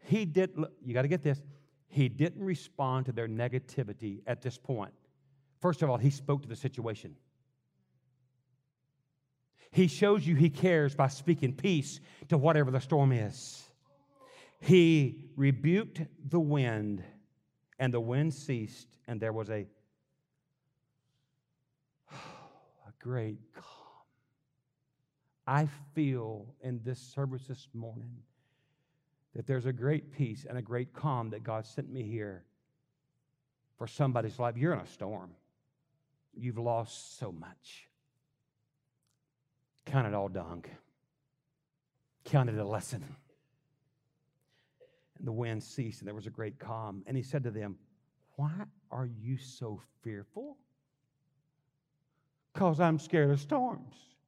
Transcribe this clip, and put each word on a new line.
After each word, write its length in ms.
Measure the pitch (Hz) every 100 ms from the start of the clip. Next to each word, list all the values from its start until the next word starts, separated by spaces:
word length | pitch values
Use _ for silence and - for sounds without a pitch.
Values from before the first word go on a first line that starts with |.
He 240 | - 202
didn't, 440 | 202 156 185 185 156 -
you 120 | 127
gotta 140 | 120 135
get 140 | 180
this, 180 | 147 139 - - _ _ _
he 220 | 139 127
didn't 340 | - 156 -
respond 640 | 190 175 - - 135 131 131
to 60 |
their 160 | 117 113
negativity 920 | 110 120 127 - - 113 101 107 101 -
at 160 | 120
this 160 | 131 -
point. 360 | - 123 98 - _ _ _ _ _ _
First 220 | 175 156
of 80 | 156
all, 60 | 120
he 140 | 127
spoke 320 | 143 - 143
to 60 | 139
the 80 | 113
situation. 600 | 131 131 113 107 90 73 _ _ _ _ _ _ _ _ _ _ _ _ _ _ _ _ _ _ _ _ _ _ _ _ -
He 140 | - 180
shows 400 | - 202 208 147
you 80 |
he 160 | 156 165
cares 460 | - 185 170 143 139
by 100 | 135
speaking 460 | - - 170 131
peace 460 | 123 202 170 135 - - - -
to 80 | 160
whatever 360 | 143 156 139
the 80 | 131
storm 320 | - 156 135
is. 560 | 123 104 - - - - _ _ _ _ _ - - - _
He 720 | - 185 165 160 135 - - -
rebuked 680 | 139 123 147 180 226 - 156 - 135
the 120 | 170
wind, 640 | 151 147 127 110 104 101 90 - _ _ _ _ _ _
and 160 | 131
the 60 | 120
wind 340 | 113 127 156
ceased, 640 | 151 - 127 104 - - _ -
and 140 | 117
there 120 | 110
was 160 | 110 104
a, 180 | 110 95 _ _ _ _ _ _ _ _ _ _ _ _ _ _ _ _ _ _ _ _ _ _ _ _
<sighs> 0 |
a 800 | 143 - - - - _ _ 104 -
great 400 | 123 127 110 107 -
calm. 100 | - - - - - _ _ _ _ _ _ _ _ _ _ _ _ _ _ -
I 200 | 135 151 - -
feel 580 | - 147 131 110 110 104 -
in 200 | 131 120
this 160 | 113 127
service 480 | - - 139 131 131
this 220 | 127 -
morning 520 | 117 113 113 120 120 110 _ _ _ _ _ _ _ _ _ _ -
that 100 | 113
there's 200 | 131 123
a 60 |
great 380 | 127 131 151 -
peace 340 | - 127 107 -
and 100 | 123
a 40 |
great 300 | 107 120 123
calm 380 | - 151 127 113
that 140 | 107
God 200 | 117 110
sent 240 | 110 - 135
me 140 | 131
here 420 | 113 113 107 92 - _ _ _ _ _ _ _ _ _ _ _ _ _
for 80 | 120
somebody's 520 | - 139 123 110 -
life. 160 | 120 117
You're 160 | 151
in 80 | 147
a 60 | 87
storm. 440 | - 98 104 92 - _ _ _ _ _ _ _ _ _
You've 240 | - 123 113
lost 600 | 117 117 113 - - -
so 120 | 110
much. 560 | 82 82 - - - - _ _ _ _ _ _ _ _ _ _ _ _ _ _ _ _ _ _ _ -
Count 200 | 135 113
it 80 |
all 140 | 104 98
dung. 360 | 92 82 85 - - _ _ _ _ _ _ _ _ _ _ _ _ _ _
Count 260 | - 147 123
it 80 | 107
a 60 |
lesson. 520 | 101 107 - 113 71 - _ _ _ _ _ _ _ _ _ _ _ _ _ _ _ _ - _ _ -
And 80 | 127
the 60 |
wind 300 | 113 120 110
ceased, 380 | - - 117 -
and 60 | 95
there 80 |
was 120 | 107 107
a 40 |
great 280 | 107 110 -
calm. 440 | - 113 110 98 -
And 100 | 131
he 60 |
said 200 | 123 147
to 60 | 123
them, 280 | 107 104 98 _ _ _ _ _ -
"Why 300 | 147 170 208 _ _
are 160 | 117 127
you 300 | 113 110 131
so 460 | - - 117 104 - _
fearful?" 540 | 113 104 101 - 277 277 _ _ _ _ _ _ _ _ _ _ _ _ _ _ _ _ _ _ _
"'Cause 260 | - 185 156
I'm 200 | 175 160
scared 320 | - 170 143
of 100 | 143
storms." 560 | 143 294 247 208 - - _ _